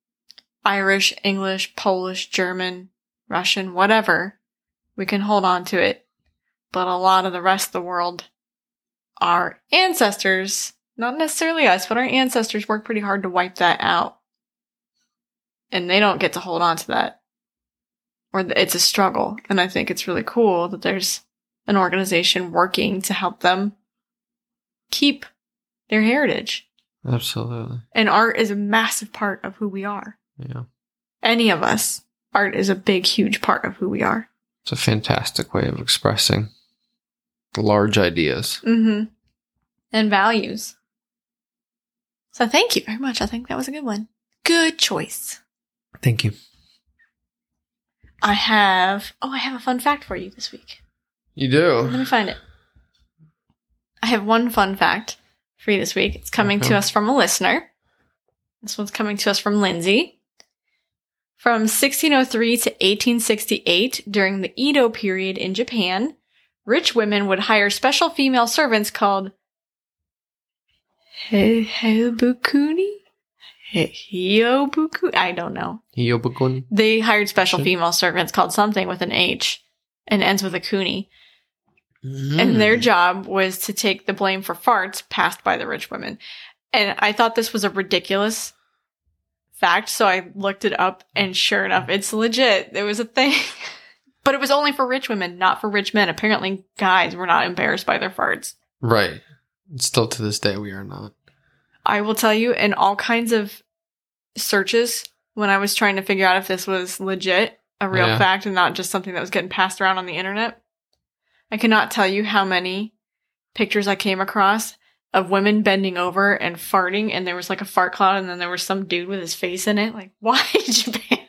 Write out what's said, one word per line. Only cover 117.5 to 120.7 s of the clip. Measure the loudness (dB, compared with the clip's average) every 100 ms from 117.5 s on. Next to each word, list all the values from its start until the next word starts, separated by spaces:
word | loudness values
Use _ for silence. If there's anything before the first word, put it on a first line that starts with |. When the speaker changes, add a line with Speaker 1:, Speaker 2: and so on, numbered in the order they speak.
Speaker 1:
like, | -6
a | -2
fart | 0 0
cloud, | 2 2 2
and | -2
then | -6
there | -6
was | -4
some | -4 -4 -2
dude | -4 -4
with | -6
his | -8
face | -6 -6 -4 -2
in | 0
it. | 0
Like, | -6 -16 _
<laughs> |
why, | 0 0 2 0
Japan? | 0